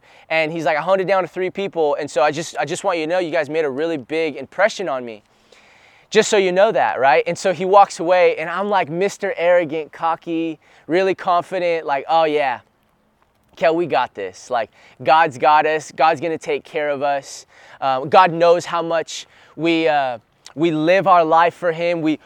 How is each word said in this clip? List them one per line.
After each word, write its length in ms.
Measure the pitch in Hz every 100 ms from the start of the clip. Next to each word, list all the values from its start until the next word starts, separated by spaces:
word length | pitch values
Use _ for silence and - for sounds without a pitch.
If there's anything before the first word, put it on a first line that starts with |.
| _ _ -
And 200 | 160 156
he's 140 | 165
like, 140 | 160 151
"I 20 |
honed 220 | 165 190
it 40 | 180
down 160 | 190
to 60 | 180
three 220 | - 185
people. 460 | 185 196 165 147 143
And 140 | 147
so 120 | 170
I 80 | 151
just, 260 | 151 160 156
I 60 |
just 200 | 147 175
want 120 | 196 175
you 80 |
to 60 | 151
know 80 | 180
you 140 | 175
guys 180 | 165 139
made 160 | 156 151
a 40 |
really 280 | 131 165 160
big 380 | 117 160 160 139
impression 520 | 131 - 208 - 180
on 160 | 135
me. 200 | 120 107 _ _ _ _ _ _ _ _ -
Just 220 | 208 -
so 80 | 214
you 140 | 190
know 200 | 180 220
that," 280 | 170 117 101
right? 220 | 135 160 170
And 100 | 170
so 160 | 196
he 140 | 160 185
walks 340 | 202 196 -
away, 360 | 170 180 170 151
and 100 | 160
I'm 220 | 175 208
like, 180 | 202 147
"Mister 460 | 170 196 - 196 -
Arrogant, 560 | 175 175 165 160 143
cocky, 680 | - 165 165 170 165 165 151 _ _ -
really 280 | 170 190
confident," 680 | 175 - 175 - 185 175 165
like, 220 | 151 139 -
"Oh, 160 | 165
yeah. 360 | 160 147 139 113 _ _ _ _ _ _ _ _ _ -
Kel, 180 | 175
we 120 | 165 170
got 280 | 139 123
this. 340 | - 95 - -
Like, 200 | 120 110 _ - -
God's 360 | 127 160 165 123
got 280 | 156 151 151
us. 240 | 156 143
God's 300 | - 160 160
gonna 180 | 165 160
take 240 | - 143
care 260 | - 165 147
of 140 | 139
us. 440 | 143 143 135 - - _ - -
Uh, 200 | 135 131
God 300 | 147 196 185
knows 360 | 165 170 175 -
how 160 | 170
much 440 | 165 165 156 - - _ _ -
we, 320 | 165 165 160
uh, 300 | 147 135 117 _ _ -
we 160 | - 170
live 360 | 156 156 190 180
our 180 | 175
life 300 | 160 165 175
for 180 | - 180
Him. 300 | 160 170 170
We, 180 | 156 147